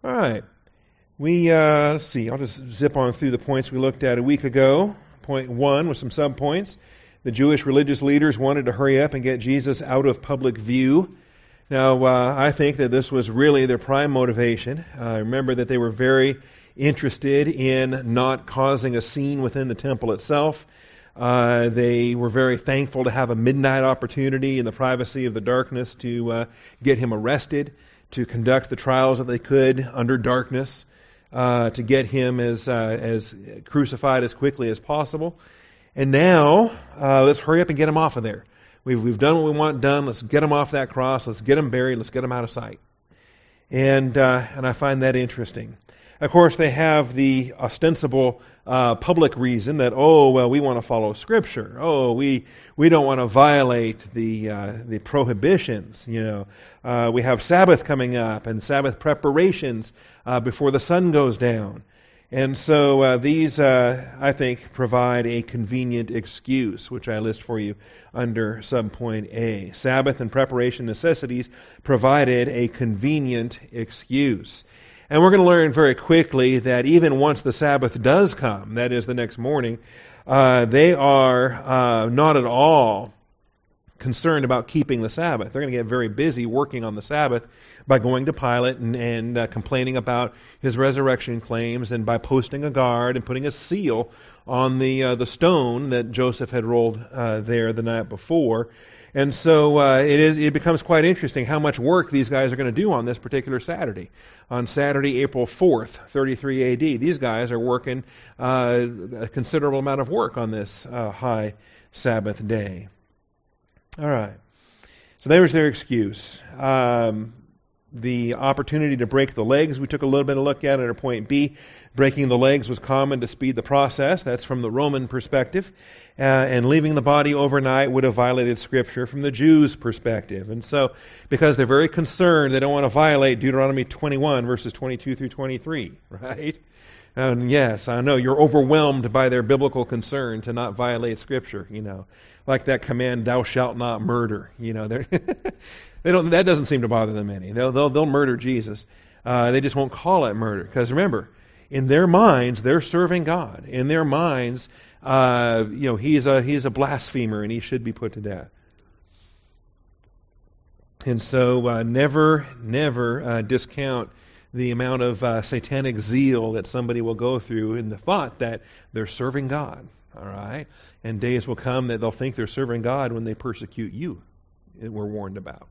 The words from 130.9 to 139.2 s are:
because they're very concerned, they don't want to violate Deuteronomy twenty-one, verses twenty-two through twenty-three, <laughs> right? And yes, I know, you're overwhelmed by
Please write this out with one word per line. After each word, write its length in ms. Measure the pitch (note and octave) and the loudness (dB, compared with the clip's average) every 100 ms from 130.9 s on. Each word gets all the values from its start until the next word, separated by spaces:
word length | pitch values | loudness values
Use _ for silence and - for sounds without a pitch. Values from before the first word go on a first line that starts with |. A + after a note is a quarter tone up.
| - - - - | -2 -20 -20 -4
because 280 | C#3 D#3 C3+ | 2 4 4
they're 80 | B2 | 4
very 240 | C3+ E3 | 4 4
concerned, 640 | E3+ D#3+ - F3+ E3 C#3+ | 0 -4 2 4 4 2
they 60 | C3 | 0
don't 140 | C#3 | 0
want 100 | C#3+ | 0
to 60 | C#3 | 0
violate 500 | A2 D#3 D3 C3+ B2 | 4 4 4 4 2
Deuteronomy 440 | B2+ C3 C3+ C3+ | 0 0 0 0
twenty-one, 640 | B2+ - D3+ C#3 D3 C#3 A#2+ | -4 -6 -4 -2 0 0 0
verses 280 | B2 A#2+ | -4 -6
twenty-two 420 | - C3 B2 - B2+ | -10 -8 -8 -8 -8
through 140 | C3 | -8
twenty-three, 640 | - C3+ C3 - D#3+ F#2+ - | -8 -8 -8 -8 -8 -10 -14
<laughs> 60 | _ | _
right? 500 | F#2 B2+ B2+ D3+ D#3 _ _ - - _ - | -16 -14 -10 -10 -10 _ _ -20 -20 _ -4
And 340 | C3 A#2+ B2 | -2 -2 0
yes, 380 | C#3+ B2+ G#2+ - | 2 2 -2 -6
I 140 | A#2+ | -2
know, 140 | C3 C3+ | 0 0
you're 240 | B2+ C#3 | 2 4
overwhelmed 720 | D3+ D3 C3 D#3 D3 C3+ A#2 | 4 4 4 4 2 0 -2
by 180 | A#2 | 0